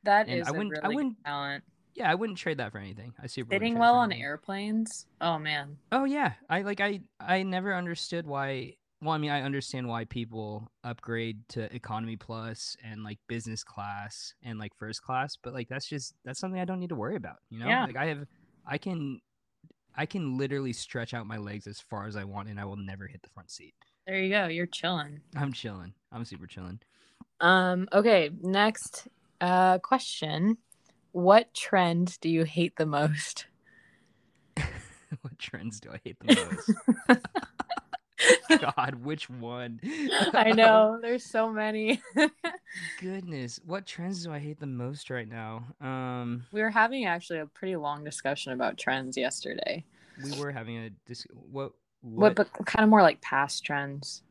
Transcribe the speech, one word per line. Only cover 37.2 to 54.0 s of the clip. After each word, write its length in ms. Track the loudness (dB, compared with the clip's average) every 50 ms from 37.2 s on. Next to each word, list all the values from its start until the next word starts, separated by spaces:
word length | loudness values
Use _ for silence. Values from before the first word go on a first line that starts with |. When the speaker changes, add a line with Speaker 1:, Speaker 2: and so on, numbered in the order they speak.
| 4 -8 _ -8 -10 -10 _ -14 -8 -8 -8 -8 -8 _ -14 -14 _ _ _ 2
Speaker 1:
<laughs> 400 | 8 8 8 8 8 6 6 6
Speaker 2:
God, 380 | 6 2 0 0 -2 -2 -2
which 340 | -4 -4 -6 -6 -6 -6 -10
one? 500 | -10 -10 -8 -8 -6 -6 -6 -8 -8 -8 -8 -8 -6 -4 -2 0 2 2 2 4 4
Speaker 1:
I 160 | 4 6 6
Speaker 2:
<laughs> 20 | 8
Speaker 1:
know. 460 | 10 10 10 10 10 8 6 4 -2
There's 240 | -2 -2 -2 -4 -4
so 260 | -4 -2 0 0 0
many. 500 | 0 -2 -2 -2 -2 -2 0 0 0 0 -2 -4 2
<laughs> 160 | 2 2 2 2 _ -8 -8 -8 -8 _ -14 -14 -12 -10 -10 -10 -8
Speaker 2:
Goodness, 640 | -8 -6 -6 -6 -6 -6 -6 -6 -6 -8 -10 -12 _
what 220 | -6 -8 -6 -6
trends 380 | -8 -10 -8 -6 -6 -6 -6 -6
do 80 | -8
I 80 | -8 -8
hate 200 | -8 -8 -10 -8
the 60 | -8
most 440 | -6 -6 -4 -6 -6 -8 -10 -10 -8
right 180 | -8 -8 -6 -8
now? 480 | -10 -10 -8 -8 -8 -10 -10 -12 -16 _
Um, 680 | -10 -8 -6 -6 -4 -4 -4 -4 -4 -4 -4 -6 -8 -8
Speaker 1:
We 100 | -4 -2
were 80 | -2 2
having 340 | 4 4 4 4 2 0 0
actually 340 | 0 0 -2 -4 -6 -6 -6
a 80 | -6 -8
pretty 280 | _ -8 -6 -4 -4
long 300 | -2 -4 -4 -6 -6 -8
discussion 480 | -10 -10 -4 -4 -2 -2 -2 -4 -6 -4
about 240 | -2 -2 -2 -2 -2
trends 400 | -2 -2 0 0 -2 -4 -4 -2
yesterday. 680 | -2 -2 -2 -4 -8 -8 -6 -6 -4 -4 -4 -6 -8 _ _ _ -20 -20 -18
Speaker 2:
We 160 | -12 -10 -8
were 200 | -6 -6 -6 -6
having 260 | -6 -8 -8 -8 -8 -10
a 120 | -10 -12 -14 -16 _
dis-, 220 | -14 -14 -14 -14 -16 -18
what, 400 | -20 -20 -12 -8 -8 -8 -8 -10 _ _ _ _ _ -16 -10 2
Speaker 1:
What, 200 | 6 6 6 8
Speaker 2:
what 20 | 6
Speaker 1:
but 140 | 0 0 0 -8 -6 -2
kinda 200 | 4 6 8 10
more 140 | 10 12
like 200 | 10 10 8 4
past 420 | -6 -2 0 0 0 0 -2 -8 -6
trends. 600 | -4 -4 -4 -4 -4 -8 -10